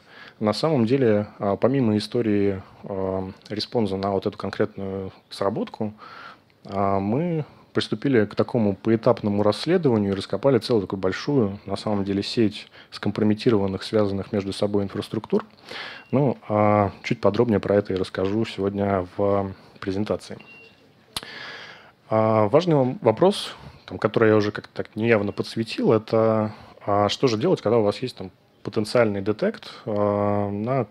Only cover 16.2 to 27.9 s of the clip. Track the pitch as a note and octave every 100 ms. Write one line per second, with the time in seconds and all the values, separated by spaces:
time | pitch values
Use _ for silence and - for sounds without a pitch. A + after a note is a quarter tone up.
16.2 | C#3+ - - G#2+ G#2 G#2 G2 - - A#2+
17.2 | G2+ G2+ A#2+ G2+ - G2+ G2+ F#2+ F#2 -
18.2 | F#2+ G#2+ A2+ - G2 G2+ G2+ G2 F2+ -
19.2 | G2+ G2+ G2 G2 - - - F#2+ G#2 F2+
20.2 | - - - - - _ _ _ _ -
21.2 | - - - - - - - _ - A2
22.2 | A2 A2 G#2 C#3 F3+ D3+ B2+ C3 A#2+ G#2+
23.2 | F3+ G#3 - - - - - F2 G#2+ A2+
24.2 | A2 G#2+ G#2 G2+ - - F#2+ - A#2 A2
25.2 | G2+ - G#2+ - A2 - A3+ A2 A2 A2+
26.2 | A2 A2 G#2+ - - - - G2+ G#2 -
27.2 | C3+ A2 D#3+ E3 G#2 A#2 G#2